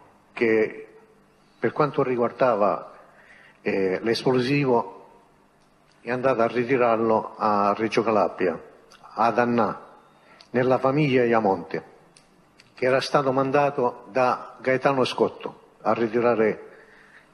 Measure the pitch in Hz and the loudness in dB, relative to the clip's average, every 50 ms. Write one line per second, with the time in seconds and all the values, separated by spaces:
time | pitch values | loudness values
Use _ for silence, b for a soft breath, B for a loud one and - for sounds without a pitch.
0 | - - _ _ _ _ - - 120 113 110 110 110 - - - - - - - | -20 -20 _ _ _ _ -6 -2 0 2 2 2 2 0 -4 -8 -18 -20 -20 -20
1 | - _ _ _ _ _ _ _ _ _ _ _ - 113 - - 156 143 139 - | -20 _ _ _ _ _ _ _ _ _ _ _ -4 -4 0 0 -2 0 0 -2
2 | 135 127 127 117 120 117 - - 135 127 117 101 104 98 85 - - - - - | -2 -2 -2 -2 -2 -2 -2 0 0 0 2 2 0 0 0 -2 -6 -12 -20 -20
3 | - - B B B B B B B B B B - - 101 101 95 95 92 92 | -20 -20 B B B B B B B B B B -6 -4 -2 0 0 0 -2 -2
4 | 95 113 117 107 110 135 127 127 123 123 143 143 143 131 123 117 113 - - - | -2 -2 -2 -2 0 0 0 0 0 0 0 0 0 2 2 0 0 -2 -8 -20
5 | - - - - _ _ _ _ _ _ _ _ _ _ _ _ _ _ _ _ | -20 -20 -20 -20 _ _ _ _ _ _ _ _ _ _ _ _ _ _ _ _
6 | - 113 123 127 123 135 127 110 117 117 110 120 120 117 135 123 123 120 113 110 | -10 -6 -4 -2 0 0 2 2 0 0 0 0 -2 0 2 2 2 2 2 2
7 | 113 113 110 110 104 - - - 104 107 104 101 101 101 101 104 110 107 - - | 2 2 2 2 0 -2 -6 -2 0 0 2 2 2 2 2 0 -2 -2 0 0
8 | 110 113 110 104 92 82 - - 98 90 80 - - - - - - - - - | 0 2 2 2 2 0 0 -2 -2 -2 -2 -4 -8 -18 -20 -20 -20 -20 -20 -20
9 | - - - - 110 117 110 107 120 120 120 117 110 95 87 - - - - - | -20 -10 -4 0 0 0 2 2 0 2 2 0 0 0 -2 -8 -14 -20 -20 -20
10 | - _ B B B B B B B B - 120 127 127 127 123 - 135 135 147 | -20 _ B B B B B B B B -2 0 2 2 2 2 2 0 0 2
11 | 156 143 127 131 123 117 117 113 107 101 95 87 85 - - 80 - - - - | 2 2 2 2 2 2 2 2 2 2 0 0 -2 -6 -8 -10 -10 -12 -20 -20
12 | _ _ _ _ _ _ _ _ _ _ _ _ - _ _ - - 127 127 135 | _ _ _ _ _ _ _ _ _ _ _ _ -20 _ _ -2 0 2 2 2
13 | 123 - - 151 139 135 127 135 135 135 131 147 143 139 - - 123 120 - - | 0 0 0 0 0 0 0 0 0 0 2 2 2 0 0 0 -2 -2 -4 -6
14 | - - - 131 127 127 113 - - - - - - 131 131 127 - 143 139 131 | -12 -6 -2 0 0 0 0 -2 -6 -12 -16 -8 -2 -2 0 0 0 0 0 0
15 | 123 113 - - 113 92 - - - - - - - - _ _ - 104 107 113 | 0 -2 0 0 0 0 -2 -4 -14 -14 -14 -16 -20 -20 _ _ -4 -2 -2 0
16 | 117 113 104 120 117 120 117 107 113 107 92 - - - B B B B B B | 0 -2 0 0 2 2 2 2 2 0 0 -4 -8 -20 B B B B B B
17 | B B B B B B | B B B B B B